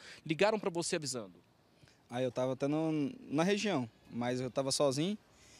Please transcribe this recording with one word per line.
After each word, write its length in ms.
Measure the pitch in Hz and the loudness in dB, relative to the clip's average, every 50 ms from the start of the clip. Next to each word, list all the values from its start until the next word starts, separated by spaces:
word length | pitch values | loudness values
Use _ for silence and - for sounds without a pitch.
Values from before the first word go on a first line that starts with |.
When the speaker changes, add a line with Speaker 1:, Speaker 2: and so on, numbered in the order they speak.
| - - - - - | -6 -10 -18 -8 -6
Speaker 1:
ligaram 340 | 151 165 143 196 214 220 202 | -4 2 4 4 4 4 2
pra 120 | - 196 | 0 -2
você 260 | 165 170 165 - 185 | -2 -2 -2 0 -2
avisando? 360 | 165 147 127 123 120 104 92 85 - - _ _ _ _ _ _ _ - - - _ _ - | -2 -2 -4 -6 -6 -8 -10 -14 -20 -20 _ _ _ _ _ _ _ -20 -20 -20 _ _ -6
Speaker 2:
Aí 140 | 120 123 | -4 -2
eu 80 | 131 123 | -2 0
tava 220 | - 127 127 131 | 0 0 0 0
até 160 | 131 - 143 143 | 0 0 0 0
no, 440 | 151 156 160 160 156 151 143 - - - - - | 2 2 0 0 2 0 0 -2 -4 -8 -8 -2
na 140 | 135 151 | 0 2
região, 480 | 170 196 208 202 208 208 180 135 123 113 - - - - | 2 2 2 2 0 0 0 0 -2 -4 -8 -14 -16 -8
mas 320 | - 117 120 123 127 127 | -6 -2 -2 0 0 -2
eu 80 | 131 123 | -2 -2
tava 220 | - 139 135 135 | -2 -2 0 0
sozinho. 480 | - - 147 139 131 147 160 196 214 - - - - - - - - | 2 4 4 2 2 2 0 -2 -2 -6 -10 -16 -20 -20 -20 -20 -20